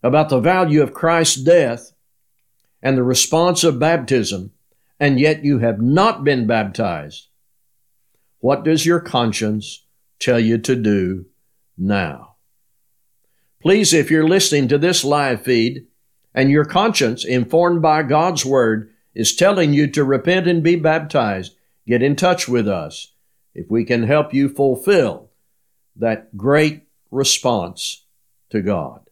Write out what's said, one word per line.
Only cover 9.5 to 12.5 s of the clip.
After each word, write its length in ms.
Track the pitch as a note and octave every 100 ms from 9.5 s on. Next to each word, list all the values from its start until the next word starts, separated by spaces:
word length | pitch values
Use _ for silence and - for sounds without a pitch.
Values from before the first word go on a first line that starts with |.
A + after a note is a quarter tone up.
| G#2+ - - _ _ _ _
tell 220 | - A#2+
you 180 | A2+ A2+
to 160 | A2+
do 520 | B2+ G#2+ G2+ F2+ F#2 F2+ _ _ _ _ -
now? 560 | F#2 G2+ E2+ C2 - _ _